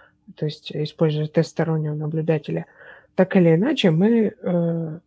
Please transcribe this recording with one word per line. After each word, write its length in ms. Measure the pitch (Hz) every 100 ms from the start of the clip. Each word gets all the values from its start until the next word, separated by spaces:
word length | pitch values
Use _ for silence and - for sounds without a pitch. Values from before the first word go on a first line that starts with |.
| _ _ _ -
то 100 | 151
есть, 260 | 147 -
используя 540 | 151 151 - 160 151 156
тест 220 | - 156
стороннего 440 | - 165 160 151
наблюдателя. 720 | 151 151 160 160 156 - 165 165 _ - - _ -
Так 200 | 185 196
или 200 | 170 160
иначе, 360 | 233 294 196
мы, 420 | 156 202 233 208 -
э, 580 | 190 175 170 165 160 160